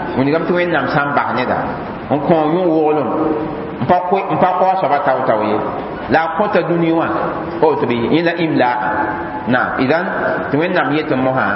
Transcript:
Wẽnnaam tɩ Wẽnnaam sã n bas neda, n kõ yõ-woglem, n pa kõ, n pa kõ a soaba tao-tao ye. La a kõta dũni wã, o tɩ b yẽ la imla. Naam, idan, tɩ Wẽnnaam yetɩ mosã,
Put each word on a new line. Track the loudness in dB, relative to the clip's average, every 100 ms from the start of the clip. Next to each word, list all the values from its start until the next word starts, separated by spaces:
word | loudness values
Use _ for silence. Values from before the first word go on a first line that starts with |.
| -4
Wẽnnaam | -2 0 0
tɩ | 0
Wẽnnaam | 0 0 0 0
sã | 0
n | 0 0
bas | -2
neda, | -2 -2 -2 -4 -6 -8 -8 -2
n | 0
kõ | 2 2 2
yõ-woglem, | 2 2 2 2 2 0 0 -2 -2 -4 -6 -8 -2
n | 2
pa | 2
kõ, | 2 -2 0
n | -2
pa | 0 2
kõ | 2
a | 2
soaba | 2 2
tao-tao | 2 0 2 0
ye. | 0 -2 -2 -6 -8 -8 0
La | 0
a | 2
kõta | 0 0 2
dũni | 2 2 2
wã, | 2 0 -2 -4 -4 -6 0
o | 2 2
tɩ | 0
b | 0 2
yẽ | 2
la | 2 0
imla. | 0 2 2 2 0 -2 -2 -4 -6 -6 0
Naam, | 0 0 0
idan, | 2 2 0 -2 -2 -2 -2
tɩ | 0
Wẽnnaam | 0 0 0
yetɩ | 0 0 0
mosã, | 0 0 0